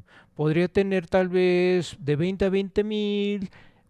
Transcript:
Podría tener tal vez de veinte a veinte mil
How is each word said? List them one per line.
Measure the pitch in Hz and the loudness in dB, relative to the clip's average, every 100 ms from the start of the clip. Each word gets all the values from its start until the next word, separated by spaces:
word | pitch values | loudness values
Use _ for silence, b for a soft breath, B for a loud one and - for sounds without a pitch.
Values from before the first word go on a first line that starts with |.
| - b b | -16 b b
Podría | - 151 156 180 | -4 0 0 0
tener | - 196 190 165 | 0 0 0 0
tal | 190 185 | 0 2
vez | 180 180 180 180 180 165 - | 2 2 2 2 0 -2 -8
de | 139 147 | -4 -2
veinte | 175 190 | 0 0
a | 196 | 0
veinte | 190 196 - | 0 -2 -2
mil | 208 214 208 202 202 208 190 b b b b | -2 -2 -2 0 -2 -4 -6 b b b b